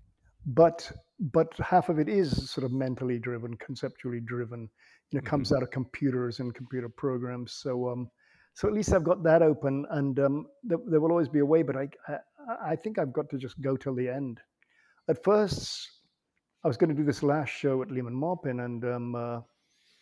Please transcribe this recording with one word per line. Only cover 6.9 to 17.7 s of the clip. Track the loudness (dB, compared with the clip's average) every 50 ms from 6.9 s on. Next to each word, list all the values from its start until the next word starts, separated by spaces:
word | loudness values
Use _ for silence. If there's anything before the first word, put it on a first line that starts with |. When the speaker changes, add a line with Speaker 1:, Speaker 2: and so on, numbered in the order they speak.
| -10 -6 -4 -2 -2 -2 -4 -6 -8 -8 -10 -12 -12
Speaker 1:
So, | -10 -6 -4 -4 -2 -2 -4
um, | -4 -6 -8 -10 _ _ _ _ _ _ _ _ _
so | -4 -2 0
at | 0
least | 0 2 4 2
I've | 4 4
got | 4 2 2 4
that | 6 8 8 8
open, | 6 4 4 0 -2 -2 -2 -4 -4
and, | -2 -2 0 0 2 2
um, | 2 2 2 0 -4 -8 -16 _ -4
there, | -2 -2 -2 0 2
there | 2 4
will | 4 4
always | 4 4 2 2
be | 2 2
a | 4
way, | 6 4 4 4
but | 2 -2
I, | -4 -4 -8 -10 -14 -12 -10
I, | -10 -10 -10 _ _ -18 -10 -10 -10 -8 -4 -4 -4
I |
think | -4 -4 -6 -2 -2
I've | -2 -2 -2
got | -4 -6 -4
to | -6 -8
just | -8 -8 -10 -6
go | -4 -2 -2
till | -2 -2 -4 -4
the | -2 -2 -4
end. | -4 -4 -6 -8 -8 -12 -16 _ _ _ _ _ _ _ _ _ _ _ _ -2
At | 0 2 4
first, | 4 6 6 6 2 0 -4 -6 -8 -10 -10 -12 -14 -18 _ _ _ _ _ _ _ _ _ _ _ _ _ -2
I | -2
was | 2
gonna | 2 2 2 2
do | 2 2
this | 0 0 0 2
last | 0 2 2 0 -4
show | -6 -2 -2 0